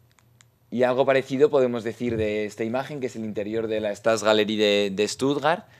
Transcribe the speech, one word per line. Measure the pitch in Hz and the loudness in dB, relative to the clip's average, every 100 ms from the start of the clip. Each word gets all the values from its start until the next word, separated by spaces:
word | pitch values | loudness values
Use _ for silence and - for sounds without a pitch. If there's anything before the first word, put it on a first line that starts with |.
| _ _ _ _ _ _ _ | _ _ _ _ _ _ _
y | 120 | -2
algo | 123 127 135 | 0 2 4
parecido | 135 - 131 147 | 2 2 2 4
podemos | 139 127 120 | 4 2 0
decir | 110 107 120 113 | -6 -6 -4 -2
de | 107 107 | -2 -2
esta | 104 - | -4 -4
imagen, | 113 123 135 151 | -4 -4 -6 -8
que | 127 | -8
es | 113 | -8
el | |
interior | 110 107 104 110 110 | -8 -6 -6 -4 -4
de | 110 | -4
la | 107 101 | -4 -4
Staatsgalerie | 113 110 104 107 104 107 | 0 2 4 4 2 2
de, | 104 101 101 | 4 4 2
de | 95 104 | 0 -2
Stuttgart, | - 135 143 139 180 - _ | 0 -2 0 0 -2 -6 _